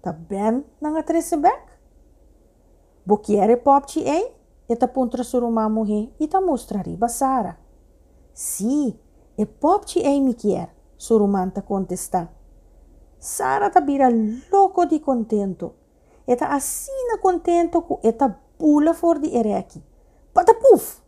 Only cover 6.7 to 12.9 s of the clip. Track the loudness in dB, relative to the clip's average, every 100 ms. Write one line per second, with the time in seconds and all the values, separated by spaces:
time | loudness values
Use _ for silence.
6.7 | -8 -6 -4 -4 -2 -2 -2 -4 -10 _
7.7 | _ _ _ _ _ _ -14 -12 -6 -2
8.7 | 0 -2 -6 _ _ _ -6 -6 -2 0
9.7 | 0 0 -2 0 2 0 0 -2 -2 -6
10.7 | _ _ _ 0 2 2 0 -2 -6 -6
11.7 | -4 -4 -8 -4 -4 -6 -16 -20 -20 _
12.7 | -20 -20